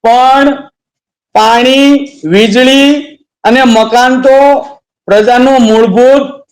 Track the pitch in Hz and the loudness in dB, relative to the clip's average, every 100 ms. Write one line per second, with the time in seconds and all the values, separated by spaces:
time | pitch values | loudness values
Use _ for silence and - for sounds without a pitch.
0 | 226 247 254 269 285 269 - _ _ _ | -2 0 0 0 0 -4 -14 _ _ _
1 | _ _ _ 214 220 233 254 269 277 285 | _ _ _ -4 0 0 0 0 0 0
2 | 277 - 156 190 220 220 254 269 277 294 | -4 -14 -4 -2 0 0 0 2 0 -2
3 | 285 - _ _ 214 247 254 226 220 233 | -6 -20 _ _ -2 0 0 0 0 0
4 | 254 262 262 269 277 277 - - _ _ | 0 0 0 2 2 0 -6 -20 _ _
5 | - 202 214 247 254 269 220 220 226 190 | -2 -2 0 0 0 0 0 0 0 0
6 | 254 277 269 - _ | 2 2 -2 -14 _